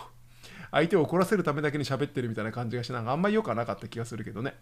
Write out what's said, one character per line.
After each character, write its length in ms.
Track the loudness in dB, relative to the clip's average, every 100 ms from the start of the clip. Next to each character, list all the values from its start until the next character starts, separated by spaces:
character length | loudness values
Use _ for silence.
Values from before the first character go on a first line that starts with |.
| -14 -20 -20 -20 -20 -18 -2
相 160 | 2 4
手 80 | 4
を 60 |
怒 140 | 4 4
ら 80 |
せ 100 | 4 4
る 80 |
た 80 | 2
め 100 | 0
だ 80 | 0
け 80 | 0
に 60 |
喋 220 | 0 0 0
っ 20 |
て 120 | -2
る 80 | -2
み 60 |
た 80 | -2
い 20 |
な 60 | -4
感 180 | -4 -4
じ 80 | -4
が 60 |
し 60 | -4
て、 40 |
な 80 | -4
ん 40 |
か 80 | -2
あ 20 |
ん 80 | 2
ま 60 | 4
り 80 | 2
良 60 |
く 60 | 2
は 60 |
な 100 | -2
か 100 | -2
っ 40 | -4
た 80 | -6
気 140 | -8
が 40 |
す 100 | -6 -6
る 80 |
け 80 | -8
ど 100 | -6
ね。 120 | -6 -8